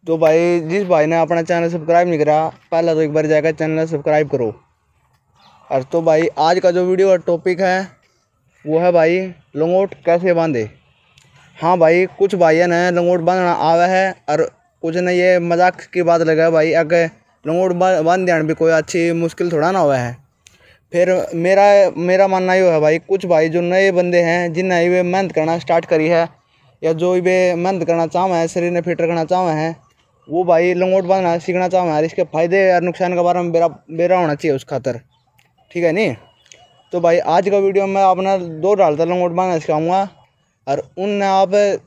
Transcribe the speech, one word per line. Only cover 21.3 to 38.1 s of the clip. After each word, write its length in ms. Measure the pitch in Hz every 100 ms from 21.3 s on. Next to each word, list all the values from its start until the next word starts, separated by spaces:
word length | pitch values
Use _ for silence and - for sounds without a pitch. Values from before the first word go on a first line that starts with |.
| 170
मेरा, 280 | 175 196 202 202 185 -
मेरा 280 | 175 185 196
मानना 260 | 190 185
ये 160 | 185 185
है 100 | 160
भाई, 180 | 151 165
कुछ 240 | - 196 185
भाई 220 | 160 165
जो 120 | 165
नए 280 | 175 185 196
बंदे 280 | 180 180 175
हैं, 320 | 170 175 175
जिन्हें 280 | 160 185 175
ये 220 | 175 180
मेहनत 300 | 180 185 190
करना 260 | 165 156 170
start 260 | - 170
करी 240 | 170 160 156
है 200 | 170 165 _ _ _ _ _
या 100 | 156
जो 200 | 160 175 180
ये 380 | 180 185 180
मेहनत 320 | 170 180 190 160
करना 200 | 170 165
चाहे 240 | 175 190
हैं, 140 | 170 165
शरीर 220 | 175 175
ने 80 | 175
fit 200 | 170 165
रखना 240 | 170 170 160
चाहे 280 | 180 180
हैं, 200 | 156 160 165 _ _ _ _ -
वो 160 | 160
भाई 300 | 180 165 175
लंगोट 300 | 180 185 190
बांधना 320 | 175 190 180 170
सीखना 300 | 175 180 180
चाहे 180 | 185 175
हैं। 80 |
और 100 | 151
इसके 200 | 160 -
फ़ायदे 360 | 165 160 170 190 190
और 100 | 180
नुकसान 320 | 175 170 180
के 80 | 180
बारे 200 | 175 175
में 80 | 175
बेरा, 160 | 165 170
बेरा 500 | - _ 160 175 180
होना 160 | 165
चाहिए 200 | 147 160 135
उस 80 |
खातर, 360 | - 135 127 120 _ _ _ _ _ _ _
ठीक 140 | 175
है 80 | 170
नी। 140 | 170 208 113 _ _ _ - _ _ _
तो 80 | 180
भाई, 180 | 170 170
आज 300 | - 170 196
का 100 | 202
video 280 | 196 196 196
में 160 | 196
अपना 340 | 190